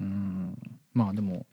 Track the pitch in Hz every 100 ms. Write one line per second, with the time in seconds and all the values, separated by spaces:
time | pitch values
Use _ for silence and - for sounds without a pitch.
0 | 98 101 98 92 90 - - - _ 123
1 | 104 104 101 90 -